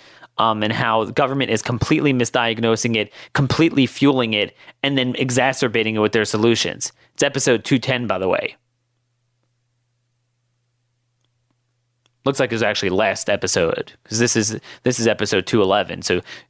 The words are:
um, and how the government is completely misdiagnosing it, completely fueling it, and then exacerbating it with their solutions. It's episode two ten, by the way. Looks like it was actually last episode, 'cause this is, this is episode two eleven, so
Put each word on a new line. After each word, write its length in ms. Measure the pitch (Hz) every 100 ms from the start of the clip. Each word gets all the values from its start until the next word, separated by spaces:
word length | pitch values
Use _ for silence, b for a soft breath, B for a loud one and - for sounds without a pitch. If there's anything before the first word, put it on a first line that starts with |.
| B B B -
um, 260 | 113 107
and 100 | 107
how 320 | - 120 113 107
the 80 |
government 360 | 120 135 139 123
is 120 | 110
completely 500 | - 123 - 156 143
misdiagnosing 840 | 127 117 127 117 113 117 110 120 113
it, 160 | 104 B B
completely 540 | - 135 - 165 - 127
fueling 480 | - 139 131 113
it, 200 | 107 98 - B B
and 160 | 139 135
then 180 | 127 120
exacerbating 800 | 135 123 127 131 127 113 110 110
it 40 |
with 120 | 107
their 140 | 117 107
solutions. 640 | 107 113 113 - - - - b
It's 100 | -
episode 400 | 143 139 - 117
two 160 | - 131
ten, 260 | 123 127 117
by 120 | 92
the 100 | 92
way. 300 | 87 - - _ _ _ _ _ _ _ _ _ _ _ _ _ _ _ _ _ _ _ _ _ _ _ _ _ _ _ _ _ _ _ _ _ _ _ _ 135
Looks 160 | 139
like 100 | 127
it 40 | 113
was 80 |
actually 260 | 107 104 98
last 400 | 92 104 - -
episode, 640 | 101 92 98 82 - - -
'cause 160 | - 110
this 160 | 120 113
is, 240 | 104 107 B B
this 180 | 117 107
is 80 | 113
episode 380 | 107 107 101 92
two 160 | 113
eleven, 400 | 95 101 90 78
so 180 | - 90 - B B